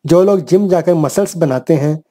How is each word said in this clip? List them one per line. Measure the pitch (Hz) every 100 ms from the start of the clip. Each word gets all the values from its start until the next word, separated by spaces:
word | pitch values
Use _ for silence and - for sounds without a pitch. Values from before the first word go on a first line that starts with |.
| 147
जो | 170
लोग | 190 196
जिम | 143 185 202
जाकर | 175 165 170
मसल्स | 147 - 196 170
बनाते | 156 127 - 156
हैं | 147 156 _